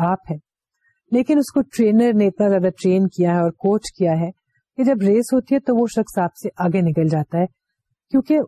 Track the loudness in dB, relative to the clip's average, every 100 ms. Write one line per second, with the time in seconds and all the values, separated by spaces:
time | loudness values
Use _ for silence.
0 | -2 -2 -6 -12 -14 _ _ _ _ _
1 | _ -2 0 0 0 -2 -2 0 2 4
2 | 4 2 0 0 0 2 0 -2 0 0
3 | 0 0 0 0 -2 -2 -2 -2 -4 -4
4 | -2 -2 -4 -10 _ _ _ -4 -2 0
5 | 2 0 0 -2 0 -2 0 0 0 -2
6 | -4 -4 -4 -6 -10 -4 -2 0 0 0
7 | 0 -2 -2 -4 -4 _ _ _ _ _
8 | _ -2 0 0